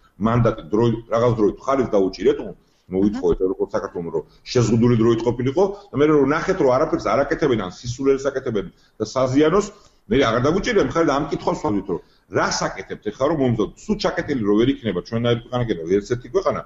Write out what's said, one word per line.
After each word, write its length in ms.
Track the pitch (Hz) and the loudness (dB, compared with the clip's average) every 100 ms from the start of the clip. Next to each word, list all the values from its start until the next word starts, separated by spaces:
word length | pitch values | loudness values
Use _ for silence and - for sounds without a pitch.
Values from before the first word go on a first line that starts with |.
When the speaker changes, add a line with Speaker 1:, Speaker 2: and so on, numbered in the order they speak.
| _ - | _ -4
Speaker 1:
მანდატი, 440 | 110 120 117 - | 0 2 2 0
დრო-, 380 | 80 104 117 110 | -2 0 2 0
რაღაც 280 | - 113 123 | -2 0 2
დროით 240 | 107 101 - | 4 2 0
ხარით 280 | - 135 113 | -2 0 2
დაუჭირეთ, 480 | 104 95 90 117 - 107 - _ _ - | 2 0 0 0 0 -4 -14 _ _ -6
მოვითხოვეთ 500 | 92 101 104 104 95 | 0 0 2 0 0
Speaker 2:
მმ. 100 | 95 | 0
Speaker 1:
როგორც 200 | 95 98 | -2 -4
საქართველოს, 420 | 104 95 90 82 | -4 -6 -8 -8
რომ 100 | 80 - - | -8 -8 -14
შეზღუდული 560 | - 123 120 117 120 117 | -4 0 2 4 4 4
დროით 240 | 117 113 | 4 2
ყოფილიყო 420 | 117 120 123 156 196 - | 0 -2 -2 0 0 -2
და 120 | - 131 | -8 0
მე 80 | 151 | 4
რომ 240 | 151 135 | 4 4
ნახეთ, 260 | 160 175 185 | 2 -2 2
რომ 120 | 135 | 2
არაფერს 340 | 131 160 165 101 | 2 2 -2 0
არ 140 | 117 | 0
აკეთებენ, 400 | 143 160 147 110 | 0 0 0 0
ან 100 | 90 | -4
სისულელს 540 | - 120 120 135 135 135 | -8 -10 -2 0 0 0
აკეთებენ 400 | 127 127 104 87 - _ - | -4 -4 -4 -6 -12 _ -10
და 40 | 110 | -6
საზიანოს, 600 | 131 131 135 156 196 202 - - _ - | -2 0 2 4 2 0 -8 -20 _ -2
მე 80 | 135 | 0
აღარ 260 | 120 117 | 2 2
დაგვიჭირია, 420 | 139 190 - 196 | 2 0 0 0
მხარი 220 | 143 165 160 | 2 2 2
და 80 | |
ამ 100 | 135 151 | 0 -2
კითხვას 300 | 160 190 175 | -4 -4 -4
ვსვამდით, 280 | 156 101 92 | -2 -4 -4
რომ 140 | 85 - _ _ | -8 -8 _ _
რას 280 | 110 185 - | -2 -2 -2
აკეთებთ 440 | 160 98 92 87 107 | -6 -6 -12 -10 -10
ეხლა, 180 | - 143 | -2 0
რომ 120 | 160 | 2
მომზადოთ? 320 | 131 110 98 - | 0 0 -2 -6
სულ 200 | - 196 | -6 -2
ჩაკეტილი 440 | 175 180 - 135 | -2 -2 -4 -2
რო 120 | 101 104 | 2 4
ვერ 120 | 120 | 2
იქნება 300 | 139 110 87 | 0 -4 -4
ჩვენნაირი 380 | - 113 120 117 | -4 -2 0 0
ქვეყანაკენ 360 | - 123 117 85 | -2 -4 -2 -4
და 60 | 82 | 0
ვერც 220 | 101 101 | 0 0
ერთი 180 | 123 123 | -6 -2
ქვეყანა, 300 | 185 151 95 | -2 0 -2